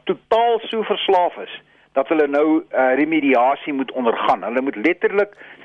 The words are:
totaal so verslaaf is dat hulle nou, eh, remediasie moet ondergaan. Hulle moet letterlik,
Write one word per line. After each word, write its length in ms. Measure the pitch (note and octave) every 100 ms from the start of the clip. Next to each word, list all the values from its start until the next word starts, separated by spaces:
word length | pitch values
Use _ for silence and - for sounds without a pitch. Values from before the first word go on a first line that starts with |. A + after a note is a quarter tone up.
totaal 560 | - F#3 - A3 A#3+ A3+
so 220 | A3+ A3+
verslaaf 540 | G3+ G3+ - F#3 E3+ -
is 240 | F#2 - _ _ _
dat 140 | C3+ C3+
hulle 200 | D#3+ D3
nou, 360 | C#3+ D#3 D#3 -
eh, 260 | A#2+ C3 C3+
remediasie 800 | D3+ D#3+ C#3+ B2 B2+ C#3+ -
moet 180 | C#3 C3
ondergaan. 520 | C3 A#2 G2+ G#2+ A#2+
Hulle 180 | F#2+ B2
moet 140 | C3+ G#2
letterlik, 600 | C#3+ - G#3+ G3 G3+ - - -